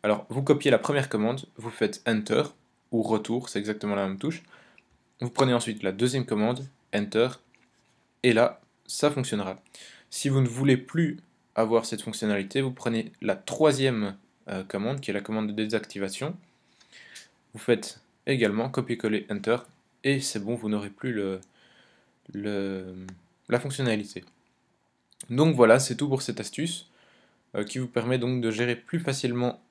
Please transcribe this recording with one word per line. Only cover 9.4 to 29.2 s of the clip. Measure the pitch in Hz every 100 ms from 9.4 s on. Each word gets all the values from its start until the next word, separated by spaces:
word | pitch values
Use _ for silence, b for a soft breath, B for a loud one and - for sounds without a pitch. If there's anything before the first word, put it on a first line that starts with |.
| 95 95 _ B B B B
Si | - 143
vous | 135
ne | 127
voulez | 117 139 127
plus | - 165 165 - _ _ _ -
avoir | 110 113 110
cette | 110
fonctionnalité, | - - 107 101 98 135
vous | 135
prenez | 127 120 113 110 _
la | 104 95
troisième, | - - 156 135 135 113 101 95 _ _ -
euh, | 95
commande, | 95 101 110 139
qui | 139
est | 101
la |
commande | 98 110 107
de |
désactivation. | 104 107 110 104 101 98 - 143 170 B B B B B B B B B B _
Vous | 110
faites | - 117 - - _ _ -
également | 135 110 104 127
copier-coller | 131 120 117 110 107 -
Enter, | 101 101 123 - _ _ _
et | 135 139
c'est | 135 110
bon, | 98 120
vous | 107
n'aurez | 104 101
plus | - 131
le, | 110 98 95 - b b b b b b b -
le, | 104 104 101 98 95 92 92 92 92 _ _ -
la | 120
fonctionnalité. | 139 135 127 107 104 92 - _ _ _ _ _ _ _ _ _ -
Donc | 120 160 135
voilà, | 113 120
c'est | 135 117
tout | 147
pour | 131
cette | - 113
astuce, | 107 - 165 - - b b b b b _ -
euh, |
qui | 104 131
vous | 123
permet | 123 113 127
donc | 120 127
de | 113
gérer | 107 120 120
plus | - 170
facilement | 170 135